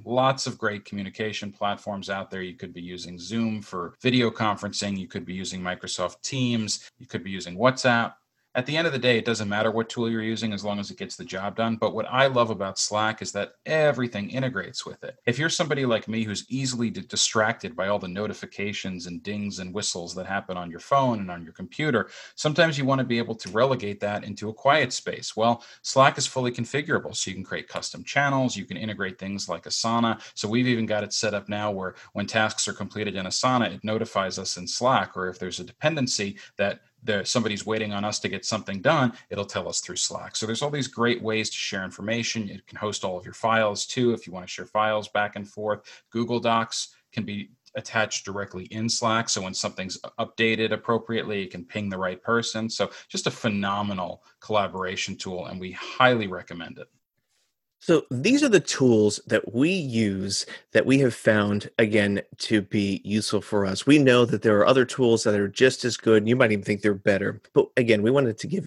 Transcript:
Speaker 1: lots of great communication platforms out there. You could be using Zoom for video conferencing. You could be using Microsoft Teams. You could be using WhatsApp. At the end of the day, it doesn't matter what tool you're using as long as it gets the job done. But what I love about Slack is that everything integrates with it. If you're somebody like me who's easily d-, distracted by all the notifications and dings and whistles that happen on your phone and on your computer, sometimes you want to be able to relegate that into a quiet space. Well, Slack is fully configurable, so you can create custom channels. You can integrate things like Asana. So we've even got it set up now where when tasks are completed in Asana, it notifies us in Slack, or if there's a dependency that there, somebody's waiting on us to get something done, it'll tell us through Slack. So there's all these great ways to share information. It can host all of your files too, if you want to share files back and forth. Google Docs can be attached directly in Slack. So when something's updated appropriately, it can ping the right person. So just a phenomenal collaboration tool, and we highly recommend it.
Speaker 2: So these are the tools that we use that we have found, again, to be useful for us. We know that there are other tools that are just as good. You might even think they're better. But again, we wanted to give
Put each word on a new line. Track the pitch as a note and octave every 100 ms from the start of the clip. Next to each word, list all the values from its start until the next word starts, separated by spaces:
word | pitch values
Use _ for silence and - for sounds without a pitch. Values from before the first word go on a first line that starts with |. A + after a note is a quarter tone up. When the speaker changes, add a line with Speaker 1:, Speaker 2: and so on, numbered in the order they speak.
Speaker 1:
lots | A2 B2 C3 C3 C3+
of | -
great | A2 G#2
communication | - G2+ F#2+ - A2 G2+ G2+
platforms | G2+ G2+ G2 - G2 F#2+
out | G2 F#2+
there. | F#2+
You | F#2
could | F2 F2+
be | F2
using | F2 F2+ F2 F2+
Zoom | F2 A2+ A2+ G#2+
for | - F2+ E2+ -
video | B2+ B2+ A2+
conferencing. | - A2 G2 G2+ - G2+ G2
You | F2
could | G2
be | E2+
using | F#2 F2+ F#2
Microsoft | F2+ F2+ F2+ - F2+ -
Teams. | - C3 B2+ A#2 G#2 - - -
You | -
could | G2+
be | F2+
using | F#2+ E2+ F2+
WhatsApp. | B2 C3 B2+ A#2 A2 - _ _ _
At | B2 C3
the | D#3
end | E3
of |
the | C3+
day, | A#2+ A#2
it | A#2+
doesn't | G#2+ G#2
matter | G#2 A2
what | A2 A2+
tool | - A#2
you're | A2+
using | A2 A2 A2+
as | G2+
long | G#2 G2+
as | G2
it | -
gets | G2
the | -
job | F2+ F#2 G2+
done. | G#2 A2+ A2
But | G#2+
what | G#2+ A2
I | B2+ C3+
love | B2+ A2+
about | G2 G2 G2
Slack | - G#2 A2 A2
is | G2
that | G2+ G2 _ -
everything | D#3 D3+ B2+ A#2+ G2+ G2+
integrates | B2+ C3 G2 - -
with | - -
it. | - - -
If | B2+
you're | D#3+
somebody | - D#3+ D3 C3
like | A2 G#2
me | A2
who's | G#2+ F#2+ -
easily | C3 C3+ B2 A#2
d-, | F#2+
distracted | - G2 - A2+ G#2+ A#2 F#2 D#2+
by | F#2+
all | G2+
the | F#2
notifications | F#2 G#2 F#2+ G2 - G2+ G2+ F#2+ F#2 F2
and | E2+
dings | G2+ G#2 G2+ F2+
and | F#2
whistles | F#2+ G2+ F#2 E2+ E2+
that | F#2
happen | G2 - F2+
on | F2
your | E2
phone | - C#3 B2+ A2
and | F#2
on | F2
your | E2
computer, | - F#2 - D3+ A#2 - - -
sometimes | - D3+ D3+ E3 C#3+
you |
want | C3+ C3+
to |
be | B2 A#2
able | A#2 A2+
to | F#2+
relegate | G#2 C3+ B2+ G#2 G2+
that | G#2 G#2
into | G#2 G2 G#2+
a |
quiet | A2 C3+ D3+ C3
space. | - - - - -
Well, | A2+ A#2+ - -
Slack | - C3+ C#3 D3
is | C3
fully | C3 B2
configurable, | A#2+ A#2 C#3 D3 A2+ -
so | - -
you | F#2
can |
create | F#2 F2 -
custom | E2+ - E2
channels. | - C#3 C#3+ C3+ B2+ G3
You |
can | F3+ D3+
integrate | A2 G2 F#2+ F#2
things | F#2+ G2+ F#2+
like | E2
Asana. | - - A2+ A#2 A#2 G#2+ -
So | - G#2
we've | A#2 B2+
even | A#2 G#2+
got | G#2
it | G2+
set | - A2
up | G2+ G2+
now | G#2 G#2
where | G2 F#2 - -
when | - G2+
tasks | A2+ A2 - -
are |
completed | - G2 G#2+ G#2
in | F#2+ F#2
Asana, | - B2+ B2 G#2
it | F#2+
notifies | G#2+ A2 A2 G2 F#2+ F#2
us | F#2 -
in | F2
Slack, | - B2 A#2 F#2+ -
or | F#2
if | F2+
there's | F#2 F2
a |
dependency | F2 - D#3 D#3+ B2+ - G2+ - - -
that | G2 - _ _
there, | - G#2
somebody's | F#2 B2+ G#2+ G2+
waiting | G2+ A2 G#2+
on | G2+
us | G#2 G#2+
to | G#2
get | F#2+
something | - A2 F#2+ G2
done, | B2+ D#3+ B2 - -
it'll | G2+
tell | G2+ G2+ F2
us | E2+
through | -
Slack. | F2 - - -
So | - A2
there's | A2+
all | D3
these | D3 B2+
great | - A#2+ A#2+
ways | G#2+ A2 G#2+
to |
share | - - G2+
information. | F#2 - G2+ A#2 A2+ A#2 G2+
It | G2 -
can | A2
host | G#2+ G2
all | G2 F2+
of |
your | A2+
files | - A2+ A2+ G#2+ G2+ -
too, | - A#2+
if | A2 -
you |
want | F2+
to | F2+
share | - F2+
files | G#2+ G#2+ G#2+ G#2
back | G#2 G#2 G#2
and | G2+
forth. | - G#2+ G#2 - - _
Google | A2+ A#2 A#2+
Docs | A#2 A2+ A2 - - _ _
can | -
be | G2+ G2+ G2+ _ _ C3
attached | - A#2 G#2+ -
directly | - G2 G2 F#2
in | F2+ A2 A#2
Slack. | - A#2 A2+ A#2
So | -
when | F#2
something's | F#2+ G2+ - F#2 F2+ - -
updated | A2+ - A2+ A2 A2
appropriately, | G#2+ - A2+ A2 A2+ F2+ G#2
it | F#2
can | F#2
ping | E2+ G#2+ G2+
the | F#2
right | F#2 F2+
person. | - A#2 A#2 A2 A2
So | - G2 - -
just | G3 -
a |
phenomenal | - A#2 G2+ G2 G2+ G#2 F#2+ F2 - _ _
collaboration | - G#2 F#2+ F#2 F#2 G2 -
tool, | F#2+ G2 F2+ -
and | F#2
we | F#2
highly | F2+ - - B2+ A#2+ G2+
recommend | F2+ - E2+ D#2+ -
it. | D2 _ _ _ _ _ _ _ _ _
Speaker 2:
So | - D#3+ -
these | B2 F3 C#4+
are | D4
the | F#3+
tools | - - C3 A2 G#2 - -
that | A2+ -
we | A2+ D#3
use | F#3+ C#3 A2+ G#2+ G2 G2 G2 - - _
that | -
we | B2+ C3+
have | C3
found, | - - G#2+ G#2 G#2 - -
again, | A2 G#2+ G2+ G2 - -
to | - A2
be | G2 G#2+ G2 F#2+
useful | F#2+ G#2+ - G#2
for | - G#2+
us. | G2 F#2+ -
We | D3+
know | C3 B2
that | A#2 G#2+
there | A2+ G#2
are | -
other | C3
tools | B2 - B2 A2+
that | A2+ G#2
are | G2+
just | - C3 -
as | B2 -
good. | A2 A2 G#2+
You |
might | B2+ A#2
even | G#2
think | F#2+ G#2
they're | G#2+
better. | G2 G#2+ G2 G2+ G#2 -
But | C#3 - -
again, | A#2 G#2+
we | G#2+
wanted | C#3 B2+ G#2+
to | -
give | F#3+